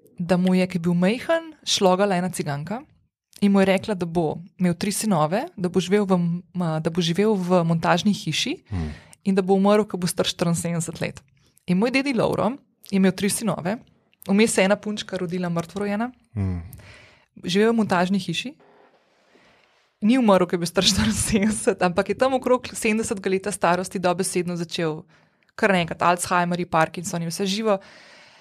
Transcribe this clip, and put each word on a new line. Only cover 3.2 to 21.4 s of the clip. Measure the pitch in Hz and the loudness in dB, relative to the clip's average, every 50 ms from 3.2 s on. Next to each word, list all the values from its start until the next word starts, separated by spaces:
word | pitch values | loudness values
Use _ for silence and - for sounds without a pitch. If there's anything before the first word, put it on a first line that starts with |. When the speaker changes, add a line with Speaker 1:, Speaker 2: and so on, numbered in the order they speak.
| _ _ - | _ _ -4
Speaker 1:
in | - 202 202 | 0 2 4
mu | 196 196 | 6 6
je | 190 | 6
rekla, | 190 185 190 - - 208 | 4 4 2 0 -4 -4
da | 180 180 | -4 -4
bo | 170 165 180 165 147 - 160 170 - _ | -4 -2 -2 -2 -2 -2 -6 -12 -14 _
imel | - 180 175 170 | -2 0 0 0
tri | 170 - 208 | -2 -4 -4
sinove, | 202 - - 220 185 156 151 151 180 220 294 359 | -4 -2 0 0 2 2 2 2 0 -2 -4 -6
da | - - 180 180 | -6 -6 -4 -2
bo | 165 190 | 0 -2
živel | 170 175 196 208 208 | 0 2 2 2 2
v | 190 190 | 2 2
m-, | 180 175 170 170 175 - _ - 180 180 160 156 | 2 2 0 -2 -4 -8 _ -6 -4 -4 -2 -2
da | 156 156 165 | -2 -2 -2
bo | 165 180 | -2 0
živel | 175 165 170 185 208 220 214 | 0 0 0 2 2 2 2
v | 190 180 175 185 180 | 0 0 2 2 2
montažni | 165 165 170 165 170 170 165 175 - 208 | 2 2 0 0 2 2 2 2 2 0
hiši | 196 - - 160 147 - - 247 339 - _ | 0 0 -2 -4 -4 -2 -4 -4 -6 -8 _
Speaker 2:
Hmm. | - 101 87 80 78 76 - - - - _ | -8 -6 -6 -4 -6 -8 -12 -18 -20 -20 _
Speaker 1:
in | - 196 190 | -2 0 0
da | 202 | 2
bo | 190 180 196 | 2 2 2
umrl, | 190 190 202 208 214 208 | 4 4 4 4 4 2
ko | 214 - | 0 -2
bo | 180 180 | -4 -4
star | 165 - - 185 | -2 -2 -2 -4
štiriinsedemdeset | - - - - 170 170 165 - 170 170 165 160 - - - | -2 -4 -2 -2 -2 0 -2 -2 -4 -4 -4 -6 -6 -6 -6
let. | - - - - - _ _ _ _ _ _ _ _ | -6 -8 -8 -10 -20 _ _ _ _ _ _ _ _
In | - 175 | 0 2
moj | 185 220 262 | 2 2 2
dedi | 240 269 269 285 269 | 2 0 0 0 0
Lovro | 214 156 - - - - 208 269 - _ _ _ _ - | 2 2 2 2 0 0 -2 -2 -6 _ _ _ _ -8
je | - 196 | -2 0
imel | 190 190 185 | 2 4 2
tri | 180 - 196 202 | 2 2 -2 -2
sinove, | - - 233 202 151 - 147 175 214 262 - _ _ _ _ _ _ _ - | -2 -2 -2 -4 -4 -4 -4 -6 -6 -6 -10 _ _ _ _ _ _ _ -2
vmes | - 196 202 220 226 | 0 2 4 4 4
se | - 226 | 2 2
je | 185 | 2
ena | 190 208 | 2 2
punčka | 196 - 214 208 208 - - 190 | 0 -2 -6 -8 -8 -8 -8 -8
rodila | 180 180 170 180 180 180 175 | -6 -6 -4 -4 -4 -4 -4
mrtvorojena, | 170 170 165 - - 196 202 202 202 208 233 254 - _ _ _ | -4 -4 -6 -6 -6 -6 -4 -4 -4 -4 -4 -6 -10 _ _ _
Speaker 2:
Hmm. | - 104 98 95 90 87 82 104 - - - - - - - - _ _ _ _ _ | -6 -4 -4 -2 -4 -6 -8 -12 -16 -18 -18 -20 -20 -20 -20 -20 _ _ _ _ _
Speaker 1:
živel | - - - 170 202 214 226 | -12 -6 -2 0 2 2 2
v | 233 | 2
montažni | 226 214 185 196 175 180 180 202 | 2 0 0 0 0 0 0 0
hiši, | 196 185 - 160 - - 247 311 _ _ _ _ _ _ _ _ _ _ _ _ _ _ _ _ _ _ _ _ _ _ _ _ _ _ _ _ _ | -2 -2 -4 -6 -6 -8 -8 -12 _ _ _ _ _ _ _ _ _ _ _ _ _ _ _ _ _ _ _ _ _ _ _ _ _ _ _ _ _
ni | 208 208 247 | 2 4 4
umrl, | 269 240 208 190 185 180 | 4 6 6 6 4 4
ko | 170 - | 2 0
je | |
bil | 175 170 | -2 -2
star | 170 - 196 180 | -2 0 0 2
štiriinsedemdeset, | - 190 202 214 220 208 - - - 220 196 | 2 2 2 0 0 0 -2 0 0 0 2